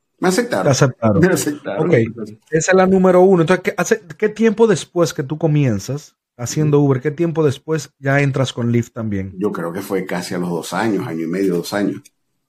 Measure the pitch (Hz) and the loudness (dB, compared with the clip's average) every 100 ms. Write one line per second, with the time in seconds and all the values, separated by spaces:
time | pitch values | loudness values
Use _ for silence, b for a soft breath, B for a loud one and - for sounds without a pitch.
0 | _ _ 180 185 233 202 175 131 139 - | _ _ 0 0 0 0 0 2 2 2
1 | 113 107 175 170 - - 92 98 170 - | 0 4 2 2 -2 -6 -8 -4 2 2
2 | 113 113 104 - _ 156 160 190 185 190 | 0 -4 -14 -16 _ -2 2 4 4 4
3 | 185 180 185 185 160 180 190 - 175 214 | 4 6 6 4 4 0 -2 -4 -2 -2
4 | 170 151 214 214 226 214 226 175 - 175 | -4 -4 -4 2 0 2 2 2 -2 -2
5 | 165 - 135 151 165 147 139 104 - 139 | -2 -2 -8 -2 0 2 2 0 -4 -10
6 | - _ _ _ 120 - 151 147 143 131 | -10 _ _ _ -8 -2 2 2 2 2
7 | 151 143 170 156 151 127 - 160 - _ | -2 -2 -4 0 0 0 -4 -6 -6 _
8 | 135 139 143 135 131 - 120 120 117 - | -2 0 0 0 -4 -2 0 0 0 -6
9 | 110 101 95 92 101 95 85 87 98 98 | -6 -6 -6 -4 -4 -4 -8 -8 -4 -4
10 | 92 90 90 92 87 85 - 90 113 95 | -4 -6 -6 -6 -4 -6 -6 -4 -2 -2
11 | 85 82 82 90 98 87 82 104 104 - | -4 -6 -4 -2 0 -2 -2 -2 -2 -4
12 | - _ _ _ | -14 _ _ _